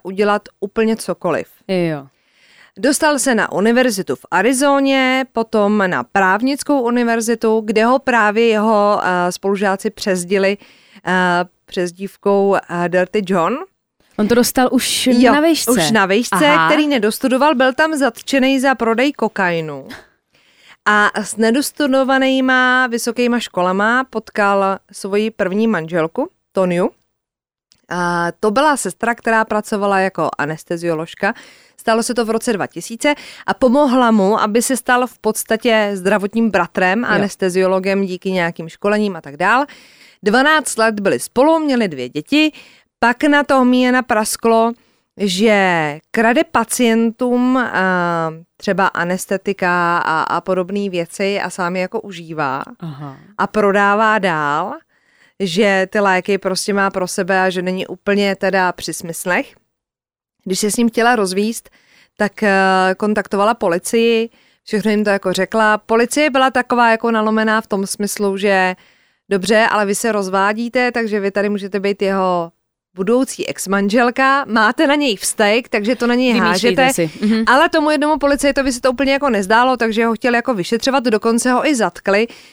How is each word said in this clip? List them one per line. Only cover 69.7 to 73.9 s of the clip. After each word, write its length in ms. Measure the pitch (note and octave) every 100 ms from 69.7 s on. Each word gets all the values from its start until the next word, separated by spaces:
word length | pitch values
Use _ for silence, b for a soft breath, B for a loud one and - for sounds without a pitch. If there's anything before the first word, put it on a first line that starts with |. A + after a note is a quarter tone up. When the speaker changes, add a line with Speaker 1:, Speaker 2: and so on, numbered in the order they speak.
Speaker 1:
ale 140 | G#3 G3+
vy 100 | G3+
se 160 | A#3
rozvádíte, 800 | G#3+ F#3+ F#3+ G3 G#3+ A#3 B3+ B3
takže 280 | A#3+ A3+ G#3
vy 120 | G3
tady 180 | G3+ G3+
můžete 300 | G3+ G3 G3+
být 220 | G3 G3
jeho 500 | G3 G3 F#3 F3 E3+ - _ _ _ F3+
budoucí 520 | F#3 A#3+ C4+ - -
exmanželka, 960 | - - G3 G3+